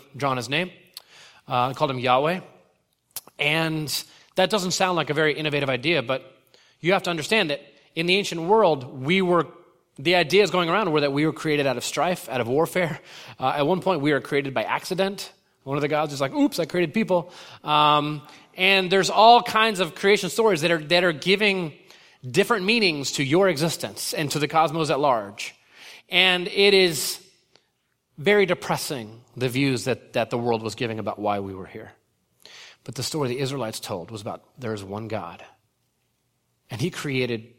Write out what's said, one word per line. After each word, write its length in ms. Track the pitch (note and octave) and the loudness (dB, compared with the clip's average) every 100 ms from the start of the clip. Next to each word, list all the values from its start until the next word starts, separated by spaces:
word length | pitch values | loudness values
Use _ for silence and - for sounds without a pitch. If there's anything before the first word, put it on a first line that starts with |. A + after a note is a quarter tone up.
| - B2 | -12 -6
drawn 220 | C#3 B2+ | -4 -2
his 100 | A2+ | -4
name. 220 | D3 F3+ - _ - - - - - - | -4 -4 -10 _ -20 -20 -20 -20 -20 -6
Uh, 260 | B2+ B2+ | -2 -2
called 160 | C3 D3+ | 0 -2
him 100 | B2+ | -2
Yahweh. 420 | B2 B2+ D3+ F3+ - - _ _ _ _ _ - - - | 2 2 2 -2 -8 -20 _ _ _ _ _ -18 -14 -4
And 640 | D3 D#3+ D#3+ D#3 D3 - - - _ - | -2 0 0 -4 -6 -8 -10 -20 _ 0
that 160 | F#3 | 2
doesn't 200 | G#3+ F3+ | 2 -2
sound 240 | - F#3 F3 | 0 0 0
like 140 | D3 | -2
a 60 | D3+ | 0
very 180 | D#3 | 0
innovative 360 | D3+ D#3 C#3+ C3+ | 0 -2 -2 -2
idea, 340 | B2+ C#3+ D#3+ | -2 0 -2
but 200 | A#2 C3 - _ _ _ _ _ | -2 -6 -8 _ _ _ _ _
you 120 | D#3+ | 0
have 100 | F#3+ | 0
to 60 | F3+ | 0
understand 400 | E3 C#3+ A3 E3+ | -4 0 0 0
that 120 | C#3+ - _ _ D#3+ | -2 -8 _ _ -4
in 100 | E3+ | 2
the 100 | F#3+ | 2
ancient 260 | F#3+ E3+ | 0 -4
world, 640 | E3 A3 F#3 D3 B2+ C#3 | 2 4 4 2 -4 -6
we 180 | C3 F#3+ | 0 2
were, 260 | F3+ F3 C#3+ - - _ _ - | 4 2 0 -6 -20 _ _ -6
the 180 | C#3+ F3+ | 0 2
ideas 360 | D#3+ F#3+ F#3+ | 4 4 4
going 180 | F3+ E3 | 2 2
around 220 | F#3+ F#3+ | 0 2
were 100 | D3+ | 0
that 100 | C#3+ | 0
we 140 | C#3 D#3 | 0 0
were 80 | |
created 320 | D3+ D#3+ D3 C#3 | -2 -2 0 0
out 80 | A#2+ | -2
of 80 | |
strife, 460 | - - D#3+ F3 - | -4 -2 -2 -2 -4
out 100 | B2 | -4
of 80 | A#2 | 0
warfare. 540 | C3+ E3 F#3 E3+ E3+ - - - - | 0 0 0 -2 -4 -14 -20 -20 -6
Uh, 140 | C3 D3 | -2 0
at 100 | C#3+ | 0
one 140 | F#3 | 0
point, 180 | F#3 E3+ | 0 0
we 140 | C#3+ | 0
were 80 | C#3 | 0
created 320 | - C#3+ C#3 | 0 -4 -2
by 100 | B2 | -2
accident. 720 | G2 C3+ - F3 G3 G3 - - _ _ | -2 -4 -4 -4 -4 -4 -14 -18 _ _
One 120 | C3+ C#3+ | -6 -2
of 60 | |
the 60 | C#3+ | 0
gods 240 | D3+ D#3 | 0 -2
is 80 | C#3 | -2
like, 120 | C#3 | -4
"Oops, 240 | C#4+ C#4+ - | 0 0 0
I 60 | E3 | -4
created 280 | F3+ E3+ | -2 -2
people." 400 | G#3+ F#3 F3+ E3 - - - | 0 0 0 -2 -12 -20 -12
Um, 580 | D#3 D3+ D3+ D3+ D3 D3+ - - - - | -2 4 6 4 2 -6 -12 -20 -16 0
and 340 | F#3 G3 F3+ | 4 4 4
there's 200 | F#3+ F3 | 2 2
all 320 | F3+ A3+ A#3+ | 6 10 10
kinds 400 | A#3 A3 A3 F#3 | 6 2 2 0
of 140 | E3+ - | -4 0
creation 340 | G3 G3+ F3+ | 2 2 0
stories 320 | - A3 E3+ | 0 2 2
that 100 | E3 | 2
are, 60 | E3+ | 0
that 260 | D3+ F3 | 2 2
are 80 | F3+ | 2
giving 600 | D3 F3 G3 G#3 F#3+ E3 - - - - _ B2+ | 0 0 2 2 0 -4 -8 -20 -20 -20 _ -4
different 340 | B2 G3 F3+ | 0 2 2
meanings 500 | F#3 A#3 G3 D3 C3+ | 2 2 2 0 -4
to 100 | - | -2
your 260 | C3+ E3 G3 | 0 2 2
existence 640 | C#3 D#3+ - A2+ - - | 2 -2 -2 -8 -8 -8
and 160 | - D3 | -4 -4
to 80 | D3+ | -2
the 80 | D3 | -2
cosmos 420 | D#3 D#3+ E3 D3+ | 0 0 0 -2
at 100 | C#3 | 0
large. 560 | D3 A#2+ G2+ G#2+ - - _ - - - - | 2 0 -2 -10 -14 -16 _ -20 -20 -20 -2
And 400 | F3+ F#3 F3+ F3 | 2 4 2 -2
it 260 | - G3+ | 2 6
is 460 | F#3+ F3+ D3 - - - _ _ _ _ _ _ _ _ - | 6 4 0 -6 -8 -14 _ _ _ _ _ _ _ _ -4
very 280 | C#3+ G#3 F#3 | 2 4 4
depressing, 760 | F3 - E3 - C#3 G#2+ A2+ _ B2 | 0 -2 -4 -4 -8 -10 -16 _ -4
the 140 | B2+ | -2
views 360 | B2 C#3 B2+ C3+ | 0 0 0 -2
that, 280 | A#2 - | -4 -4
that 160 | B2 A2+ | -4 -2
the 80 | B2 | -2
world 240 | A#2+ A2+ | -2 -2
was 140 | A2 G#2+ | -4 -6
giving 240 | A#2+ A2 | -6 -6
about 200 | G#2 G2+ | -8 -4
why 200 | G#2 G2+ | -2 -2
we 140 | G2 | -6
were 120 | F#2+ F2+ | -10 -14
here. 260 | A2 - - _ _ _ _ - - - - | -16 -18 -20 _ _ _ _ -20 -20 -20 -20
But 120 | - C3 | -14 -8
the 80 | |
story 260 | B2 D#3+ C3 | -6 -4 -4
the 100 | B2+ | -2
Israelites 400 | C3+ C#3 A2 - | -4 -4 -6 -8
told 320 | - G2 F#2 | -8 -8 -8
was 100 | A2+ | -12
about 220 | G#2 E2+ _ - | -10 -12 _ -12
there 160 | A#2+ | -8
is 100 | G#2+ | -8
one 240 | F#2+ G#2 A2 | -8 -10 -6
God. 360 | G#2+ E2+ F2 - _ _ _ _ _ _ _ _ _ _ _ - | -6 -8 -14 -20 _ _ _ _ _ _ _ _ _ _ _ -14
And 100 | A2 | -6
he 120 | E3+ | -6
created 560 | - D3 C3 B2 A#2 A2+ | -4 -4 -2 -2 -4 -8